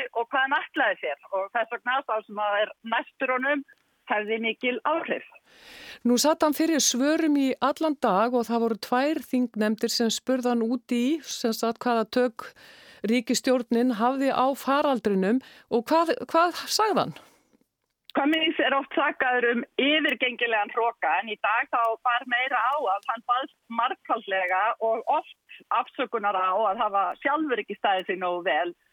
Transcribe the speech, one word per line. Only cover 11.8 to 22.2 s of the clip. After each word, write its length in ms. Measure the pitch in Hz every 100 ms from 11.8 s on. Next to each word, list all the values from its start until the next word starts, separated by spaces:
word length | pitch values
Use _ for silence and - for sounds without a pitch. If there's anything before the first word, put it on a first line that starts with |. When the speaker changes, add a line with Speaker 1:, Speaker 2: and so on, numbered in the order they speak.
Speaker 2:
hvaða 240 | 247 233 220 254
tök 320 | 247 - - - - - - - 202
ríkisstjórnin 880 | 240 - 240 - 254 247 233 254 208
hafði 320 | 240 269 269
á 120 | - 262 277
faraldrinum 840 | - 277 302 254 214 190 190 254 - - -
og 160 | - 220
hvað, 240 | 320 330 - 247
hvað 300 | 330 349 330 -
sagði 360 | - 440 277
hann? 140 | 160 151 - _ _ _ _ _ _ _ _ -
Speaker 1:
Cummings 440 | 285 320 320 330
er 80 | 269
oft 220 | 269 269 -
sakaður 540 | 294 285 262 247 240
um 140 | 240 - -
yfirgengilegan 920 | 269 311 302 - 254 240 240 220 202
hroka 460 | - 233 226 165 165
en 140 | 220
í 20 | 208
dag 240 | 208 226 285
þá 300 | 254 233 226 247
bar 180 | 240